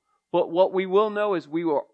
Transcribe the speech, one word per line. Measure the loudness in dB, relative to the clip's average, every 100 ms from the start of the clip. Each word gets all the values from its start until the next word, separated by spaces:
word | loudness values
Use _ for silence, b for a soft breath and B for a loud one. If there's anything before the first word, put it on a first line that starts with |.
| _ _ _
But | -2 0
what | 2 2
we | 2 0
will | 2 2
know | -2 -2 -4
is | -4
we | -6
were | -2 -2 -4